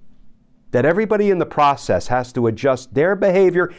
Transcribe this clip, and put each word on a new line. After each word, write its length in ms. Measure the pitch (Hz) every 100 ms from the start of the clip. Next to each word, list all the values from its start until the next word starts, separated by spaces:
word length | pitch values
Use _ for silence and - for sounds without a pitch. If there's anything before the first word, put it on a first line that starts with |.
| - - - - _ _ -
That 140 | 123 131
everybody 440 | 175 214 208 208
in 100 | 185
the 60 | 151
process 640 | - 143 135 - 92 -
has 240 | 123 123
to 140 | 127 117
adjust 460 | 107 135 127 -
their 220 | 113 170 196
behavior 580 | 202 180 185 170 175